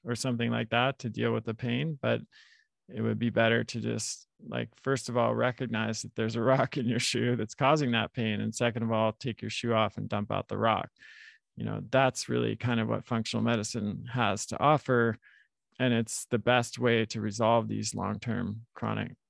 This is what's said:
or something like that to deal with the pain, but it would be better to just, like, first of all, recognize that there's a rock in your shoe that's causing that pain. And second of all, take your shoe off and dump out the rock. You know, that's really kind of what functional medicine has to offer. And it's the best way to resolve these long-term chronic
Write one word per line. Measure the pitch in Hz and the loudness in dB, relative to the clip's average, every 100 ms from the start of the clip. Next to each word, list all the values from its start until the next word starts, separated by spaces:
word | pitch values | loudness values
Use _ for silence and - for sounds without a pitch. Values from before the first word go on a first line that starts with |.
| - | -6
or | 117 | -4
something | 131 120 117 | -2 -2 0
like | 117 113 | -2 0
that | 117 131 135 | 2 2 0
to | 120 | -6
deal | 107 117 | -2 0
with | 113 | 0
the | 113 | -4
pain, | 113 123 123 160 147 | -6 -4 -2 -2 -2
but | 120 117 110 - - _ _ _ - | 0 -2 -4 -20 -20 _ _ _ -12
it | 107 | -4
would | 113 107 | -2 0
be | 117 | 0
better | 113 113 117 | 4 4 4
to | 113 117 | 0 -4
just, | 113 113 - - - _ - | -4 -4 -6 -10 -14 _ -8
like, | 120 117 - | -6 -6 -6
first | 135 135 - | -2 -2 -2
of | 120 | 0
all, | 117 117 | 2 2
recognize | 120 120 123 110 113 113 | 0 -2 -4 -2 -2 -4
that | - - | -8 -4
there's | 110 117 | -2 0
a | |
rock | 117 131 123 147 | 4 4 4 0
in | 120 | -2
your | 120 | 0
shoe | - 117 120 123 | 0 0 0 0
that's | 110 | -4
causing | - 135 156 135 | 2 4 4 4
that | 117 101 | 0 0
pain. | - 110 107 | -2 -2 -2
And | 107 - | -4 0
second | 120 110 | 0 0
of | 113 | 0
all, | 110 110 | 2 2
take | 107 117 104 | 0 -6 -6
your | 107 | -8
shoe | - 120 | -4 0
off | 110 107 - | 2 2 -2
and | 107 | -4
dump | 104 104 | -4 -2
out | 101 - | -4 -4
the | 101 | 0
rock. | 113 98 - _ - - - - _ - | 2 2 -2 _ -20 -20 -20 -20 _ -10
You | 110 | -6
know, | 107 98 | -6 0
that's | 131 131 - - | 4 4 2 -2
really | 120 117 110 | 0 0 -2
kind | 123 117 | -2 0
of | 113 | 0
what | 110 - | -2 -2
functional | 117 110 117 | -4 -2 -2
medicine | 117 117 107 117 104 101 117 | 0 0 -2 -4 -4 -6 -6
has | 123 107 101 - | 0 0 0 -4
to | - | 0
offer. | 143 151 - 123 117 110 - - _ _ _ - | 4 4 4 2 2 0 -8 -20 _ _ _ -2
And | 127 | 2
it's | 117 113 - - | 2 0 -6 -2
the | 117 | 0
best | 120 123 117 - | 4 4 2 0
way | 120 117 113 | 2 4 2
to | 113 | -2
resolve | 107 101 110 117 110 | -4 2 4 4 2
these | 107 107 | -2 -4
long-term | 104 95 104 120 98 95 110 117 | -4 -4 -4 -4 -4 -4 -6 -12
chronic | - 107 107 101 - | -8 -4 -4 -6 -10